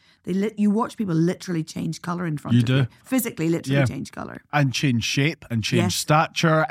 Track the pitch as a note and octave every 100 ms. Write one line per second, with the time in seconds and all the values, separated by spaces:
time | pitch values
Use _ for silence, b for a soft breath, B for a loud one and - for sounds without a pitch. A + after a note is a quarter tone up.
0 | b b - F#3 G3 - G#3 G#3 B3 -
1 | G3+ D#3+ E3+ - - E3+ D#3 - E3 D#3
2 | - F3 F3 D3 - A#2+ A#2+ C3 B2+ b
3 | - C4 A3+ - D#3+ E3+ C3+ C#3 C3 -
4 | - - - B1 - D3 C#3 - D3 A#2+
5 | - - C#3+ - - A#2 - A#2+ C#3+ -
6 | - D3+ E3 - E3 D#3 D#3